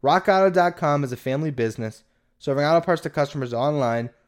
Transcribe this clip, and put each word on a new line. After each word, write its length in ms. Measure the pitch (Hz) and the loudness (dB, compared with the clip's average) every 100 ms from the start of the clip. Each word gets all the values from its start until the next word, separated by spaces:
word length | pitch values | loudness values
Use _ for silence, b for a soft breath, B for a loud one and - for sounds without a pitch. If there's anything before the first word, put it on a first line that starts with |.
Rock 260 | 135 175 196 | 4 2 4
auto 200 | 190 190 | 4 4
dot 300 | 185 175 170 | 4 0 0
com 260 | 151 147 | 0 0
is 80 | 139 | -2
a 40 | 123 | -6
family 320 | - 135 156 | -4 -2 -4
business 540 | 127 113 110 110 - _ _ _ _ | -2 -2 -2 -10 -10 _ _ _ _
serving 260 | - 139 | -4 0
auto 160 | 147 165 | 2 2
parts 220 | 165 165 | 2 -2
to 80 | - | -2
customers 420 | - 143 147 123 | -4 -4 -4 -6
online 560 | 117 139 151 123 117 120 _ | -2 -2 0 0 -2 -4 _